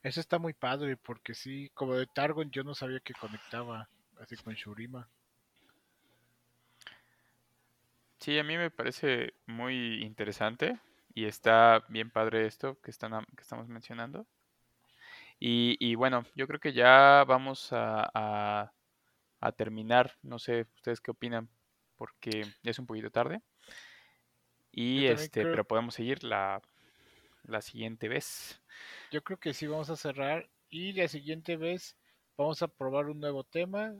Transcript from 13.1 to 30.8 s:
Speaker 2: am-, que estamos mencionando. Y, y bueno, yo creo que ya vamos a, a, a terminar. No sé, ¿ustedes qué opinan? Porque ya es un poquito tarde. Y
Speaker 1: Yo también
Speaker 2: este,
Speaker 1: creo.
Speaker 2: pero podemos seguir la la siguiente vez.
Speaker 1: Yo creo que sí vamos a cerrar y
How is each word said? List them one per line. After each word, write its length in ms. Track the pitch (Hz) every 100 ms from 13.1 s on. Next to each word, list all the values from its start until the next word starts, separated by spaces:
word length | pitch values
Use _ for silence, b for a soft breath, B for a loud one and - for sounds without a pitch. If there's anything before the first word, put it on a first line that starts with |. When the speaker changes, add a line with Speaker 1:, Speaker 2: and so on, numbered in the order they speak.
Speaker 2:
am-, 120 | 110 113
que 80 | -
estamos 240 | - 120 117
mencionando. 580 | 117 - 117 120 160 220 _ _ _ _ _ B B B B B B
Y, 380 | 120 120 120 120
y 140 | 120
bueno, 320 | 117 131 127 120
yo 120 | - 135
creo 140 | 147
que 140 | 156
ya 500 | 123 123 131 139 143 135
vamos 460 | 127 135 135 -
a, 380 | 120 113 110 110
a, 600 | 110 107 104 104 104 104 _ _ _ _ _ _ _
a 120 | 117
terminar. 640 | - 110 110 110 123 123 -
No 160 | 139 120
sé, 280 | - 117 113 _
¿ustedes 240 | - 117
qué 100 | -
opinan? 360 | 117 120 117 113 _ _ _ _ _
Porque 460 | 113 _ 113 107 104 -
ya 80 | 117
es 80 | 113
un 80 | 123
poquito 240 | 110 110
tarde. 300 | - 123 190 _ _ B B B B B B _ _ _ _ _
Y 300 | - 120 131
Speaker 1:
Yo 60 | 135
también 160 | 117
Speaker 2:
este, 160 | 151 -
Speaker 1:
creo. 120 | 135
Speaker 2:
pero 120 | 160
podemos 300 | 104 113 117
seguir 280 | - 117 135
la 380 | 120 104 98 98 _ b b b b b b b
la 200 | - 110
siguiente 460 | - 117 113 113 110
vez. 540 | 127 - - - - _ B B B B
Speaker 1:
Yo 120 | 151
creo 160 | - 190
que 160 | 160
sí 120 | 135 151
vamos 240 | 156 147
a 60 | 160
cerrar 540 | 151 135 139 160 165 _ _
y 240 | 160